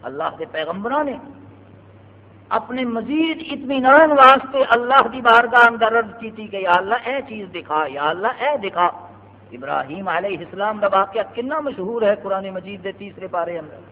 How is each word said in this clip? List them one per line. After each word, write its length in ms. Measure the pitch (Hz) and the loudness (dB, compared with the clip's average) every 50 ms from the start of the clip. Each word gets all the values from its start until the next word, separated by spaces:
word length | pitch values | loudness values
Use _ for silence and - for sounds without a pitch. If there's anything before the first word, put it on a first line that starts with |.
اللہ 360 | - 123 135 143 160 156 156 | -12 -12 -8 -6 -6 -6 -6
کے 80 | 156 160 156 | -6 -12 -8
پیغمبروں 520 | - 156 156 160 175 196 202 233 262 302 302 | -6 -6 -6 -6 -6 -6 -4 -2 -2 -2 -2
نے 140 | 277 233 - - - - - - - - - - - - - - - - - - - - - - - - - - - | -2 -6 -10 -14 -18 -20 -20 -20 -20 -20 -20 -20 -20 -20 -20 -20 -20 -20 -20 -20 -20 -20 -20 -20 -20 -20 -20 -8 -4
اپنے 360 | 190 226 226 - 247 254 254 | -4 -4 -4 -6 -6 -6 -4
مزید 580 | 240 226 226 214 - 285 311 320 330 311 320 320 - | -4 -4 -6 -6 -4 -2 -2 0 -2 -2 -8 -8 -12
اطمینان 600 | 285 - 269 247 277 269 247 262 277 302 320 311 | -10 -10 -6 -4 -4 0 4 6 8 8 8 6
واسطے 520 | 294 277 269 262 269 269 269 - - 269 262 - | 6 8 8 8 8 6 2 -4 0 0 2 4
اللہ 380 | 233 233 240 247 262 277 - 226 226 | 2 2 2 4 4 4 4 2 -4
دی 80 | 262 | 0
بارگاہ 460 | 233 240 226 233 240 226 247 240 240 | 4 6 6 6 6 6 6 6 6
اندر 320 | 233 233 226 226 220 226 233 | 6 6 2 0 2 2 0
عرض 200 | 226 208 185 - | 0 -2 -10 -14
کی 120 | 226 220 | -14 -14
تھی 160 | 214 220 214 | -12 -14 -14
کہ 100 | 190 196 | -10 -8
یا 140 | 196 190 180 175 | -4 0 2 2
اللہ 180 | 180 190 196 226 247 - | 2 2 0 -4 -4 -2
اے 160 | 233 262 277 262 | -4 -6 -6 -8
چیز 200 | - 220 214 202 180 165 | -10 -12 -12 -12 -12 -12
دکھا، 300 | 170 - - 151 156 156 | -14 -8 -2 -2 -2 -2
یا 220 | 139 135 139 147 151 | -2 -4 -2 -2 -2
اللہ 180 | 165 180 202 | -2 0 -4
اے 300 | 233 254 - 233 285 294 | -4 -4 -2 -2 -2 -2
دکھا۔ 320 | 262 202 190 - 170 175 175 - - - - - - - - - - - - | -2 -6 -6 0 0 0 0 0 -6 -20 -20 -20 -20 -20 -20 -20 -20 -20 -20
ابراہیم 560 | - 123 135 139 143 147 135 131 151 190 196 | -18 -14 -8 -4 -4 -4 -4 -6 -10 -10 -6
علیہ 300 | 185 160 170 185 202 190 | -4 -4 -2 -2 -4 -6
السلام 420 | 151 170 - - 190 202 214 214 208 | -8 -10 -14 -8 -6 -4 -4 -2 -2
دا 80 | 202 196 | -2 2
واقعہ 300 | - 190 196 190 196 220 196 196 - | 2 2 2 2 -2 -6 -6 -6 -8
کنا 240 | 233 240 262 302 311 | -8 -6 -4 -4 -4
مشہور 420 | 302 277 214 196 185 202 233 233 | -4 -6 -6 -6 -8 -6 -4 0
ہے 140 | 220 202 208 208 - | 0 0 0 0 -2
قرآن 260 | 196 196 190 196 196 | -4 -4 -4 -4 -8
مجید 340 | 190 185 185 190 202 190 180 | -12 -12 -12 -12 -16 -10 -10
دے 80 | 196 | -12
تیسرے 360 | 190 196 202 202 165 - 190 | -12 -10 -16 -16 -14 -14 -14
پارے 320 | 185 185 175 170 170 175 165 | -8 -6 -4 -4 -4 -6 -10
اندر۔ 180 | 160 151 - - - - | -12 -14 -20 -20 -20 -20